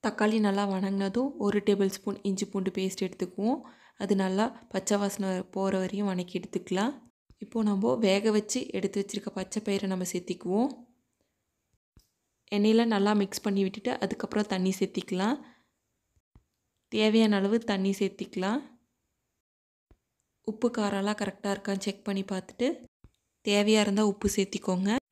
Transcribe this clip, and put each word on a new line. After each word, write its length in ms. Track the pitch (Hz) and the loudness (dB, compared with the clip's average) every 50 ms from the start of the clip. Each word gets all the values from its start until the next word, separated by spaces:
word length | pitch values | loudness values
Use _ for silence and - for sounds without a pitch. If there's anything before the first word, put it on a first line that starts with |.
| - | -2
தக்காளி 340 | 220 202 - 208 214 220 226 | -4 0 2 2 2 4 4
நல்லா 280 | 214 202 196 196 202 202 | 2 4 2 2 0 0
வணங்கினதும், 680 | 190 185 202 196 196 196 196 196 196 233 262 285 285 | 0 0 0 0 0 0 0 0 0 0 -2 -2 -2
ஒரு 260 | - 202 202 196 208 202 | -2 0 2 2 2 2
டேபிள் 200 | - 202 196 196 | 2 2 4 2
ஸ்பூன் 360 | 190 190 - - 214 196 - | 0 0 -4 -6 -6 -8 -4
இஞ்சி 240 | - 202 190 185 208 | -4 -4 -2 -2 -4
பூண்டு 240 | - - 196 185 190 | -4 -4 -4 -4 -2
பேஸ்ட் 300 | 185 190 190 185 185 - | -2 -2 -4 -4 -2 -4
எடுத்துக்குவோம். 600 | 190 185 185 - 185 180 - - 202 226 269 311 - - - _ - - _ | -6 -6 -4 -6 -8 -6 -4 -2 0 0 0 -2 -4 -16 -20 _ -20 -20 _
அது 200 | _ 202 196 208 | _ 0 0 2
நல்லா 320 | 190 190 185 190 196 220 254 | 2 2 0 0 0 -2 -2
பச்சை 500 | - - - _ - 190 190 - 214 202 | -4 -10 -18 _ -8 -6 -2 0 0 0
வாசனை 440 | 202 196 202 - 196 190 185 180 | 0 -2 -4 -4 -4 -2 -2 -4
போற 360 | 185 - - 190 196 190 190 190 | -6 -6 -4 -2 -2 0 0 0
வரையும் 280 | 185 185 - 196 208 | -2 -2 -4 -2 -2
வணக்கி 340 | 196 185 180 180 180 - 180 | -2 -2 -2 -4 -4 -6 -8
எடுத்துக்கலாம். 520 | 175 - - 180 - - 185 185 208 254 294 - - - _ _ _ _ - _ | -8 -4 -6 -6 -4 -2 0 0 0 0 -2 -6 -16 -20 _ _ _ _ -18 _
இப்போ 240 | 214 - - 233 | -18 -8 -4 0
நம்ம 340 | 220 208 202 190 208 233 254 | 0 2 2 2 2 2 2
வேக 340 | 233 226 190 190 202 202 220 | 2 4 4 4 4 2 2
வச்சு 420 | 214 214 208 - - 254 - - | 2 2 0 0 -6 -6 -6 -4
எடுத்து 280 | - 190 185 196 - 208 | -4 -4 -4 -2 -2 -2
வச்சிருக்க 300 | 196 196 - 208 - 202 | -4 -4 -6 -8 -8 -8
பச்சை 320 | - 190 185 - - 214 | -8 -8 -8 -6 -6 -6
பயிரை 260 | 208 208 196 196 202 190 | -2 -2 -2 -2 0 -2
நம்ம 160 | 190 185 180 175 | -2 -2 -4 -4
சேர்த்திக்குவோம். 600 | - 180 175 - 180 175 - 175 185 208 247 294 - - - _ _ _ _ _ _ _ _ _ _ _ _ _ _ _ _ _ _ _ _ _ _ - _ _ _ _ _ _ _ _ _ - 202 | -4 -6 -4 -4 -8 -6 -4 -2 0 2 0 0 -2 -8 -18 _ _ _ _ _ _ _ _ _ _ _ _ _ _ _ _ _ _ _ _ _ _ -20 _ _ _ _ _ _ _ _ _ -4 0
எண்ணெயில 320 | 202 202 214 220 226 233 | 2 4 6 6 6 4
நல்லா 260 | 233 220 196 196 208 | 4 2 2 2 4
மிக்ஸ் 280 | 214 208 196 196 - - | 4 2 2 0 -4 -4
பண்ணி 220 | - 214 196 196 | -2 0 0 2
விட்டுட்டு, 360 | 196 190 196 214 - 247 247 - | 0 0 -2 -4 -6 -4 -4 -2
அதுக்கப்புறம் 480 | - - - - - - - 214 208 | -2 -4 -4 -6 -6 -2 -2 -2 0
தண்ணி 260 | - 190 185 185 190 185 - | 0 -2 0 0 0 0 0
சேர்த்திக்கலாம். 640 | 196 190 - 185 180 - 185 180 190 220 285 294 - - - _ _ _ _ _ _ _ _ _ _ _ _ _ _ _ _ - _ _ _ _ _ _ _ _ _ _ | -2 -2 -2 -8 -6 -4 -2 0 0 0 0 -2 -6 -20 -20 _ _ _ _ _ _ _ _ _ _ _ _ _ _ _ _ -20 _ _ _ _ _ _ _ _ _ _
தேவையான 480 | - 214 214 220 214 226 226 214 208 | 0 2 2 4 6 6 6 6 4
அளவு 220 | 196 190 196 220 233 | 2 2 2 0 0
தண்ணி 320 | 226 226 202 190 190 196 | 0 0 -2 0 0 0
சேர்த்திக்கலாம். 720 | 190 - 202 190 - - - - - 180 185 196 220 294 277 - - _ _ _ _ _ _ _ _ _ _ _ _ _ _ _ _ _ _ _ _ _ _ _ - _ _ _ _ _ _ _ _ _ | 0 0 -2 -2 -2 -6 -10 -8 -4 -4 -2 0 -2 -2 -4 -8 -20 _ _ _ _ _ _ _ _ _ _ _ _ _ _ _ _ _ _ _ _ _ _ _ -20 _ _ _ _ _ _ _ _ _
உப்பு 300 | _ - 214 220 - 240 | _ -8 -4 0 -2 0
காரம்லாம் 500 | 240 233 208 202 196 196 196 208 214 208 | 0 0 -2 0 0 0 0 -2 -2 -2
கரெக்டா 300 | 208 196 190 - - 202 | -4 -6 -6 -6 -4 -4
இருக்கான்னு 260 | 196 196 - - 196 196 | -4 -4 -2 -4 -4 -2
செக் 260 | - 208 196 - _ | -4 -6 -6 -6 _
பண்ணி 180 | 214 196 196 | -4 -4 -4
பார்த்துட்டு, 640 | 190 - 196 185 185 - - - 240 277 - - - - _ _ - - _ _ _ _ _ _ _ 214 | -4 -4 -6 -6 -6 -10 -6 -2 -2 -2 -2 -4 -12 -20 _ _ -20 -20 _ _ _ _ _ _ _ 2
தேவையா 320 | 202 202 208 214 214 214 | 4 4 6 6 6 6
இருந்தா 260 | 208 202 196 208 214 | 4 4 2 4 2
உப்பு 240 | 208 196 - - 202 - | 2 2 2 0 0 2
சேர்த்திக்கோங்க. 600 | - 196 190 - 202 - - 185 180 190 202 220 269 _ _ | 2 0 0 -2 -4 -2 0 0 0 2 0 0 0 _ _